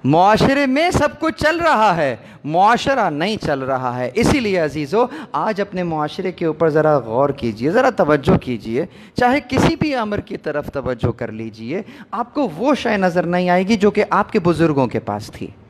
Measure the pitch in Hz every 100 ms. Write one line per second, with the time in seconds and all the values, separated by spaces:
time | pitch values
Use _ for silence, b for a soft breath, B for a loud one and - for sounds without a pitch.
0 | 127 156 190 214 - 269 277 262 349 -
1 | 277 - 320 320 294 330 339 240 220 165
2 | 143 113 B B 143 165 208 233 285 269
3 | 190 143 180 220 - 139 131 131 127 123
4 | 123 - - 285 214 185 151 143 143 208
5 | 247 294 247 143 185 202 196 180 175 156
6 | 151 - 185 170 165 156 165 151 156 147
7 | 113 113 139 131 120 107 131 214 262 196
8 | 156 147 127 175 - 117 110 120 175 B
9 | B - 247 277 - 269 - 330 311 262
10 | 214 202 - - 160 147 - 139 123 120
11 | 123 110 113 110 113 107 113 175 - B
12 | 208 214 240 285 254 151 254 269 226 208
13 | 185 175 170 175 180 180 190 226 202 202
14 | - 175 208 220 165 156 165 139 123 113
15 | - 104 104 - 98 -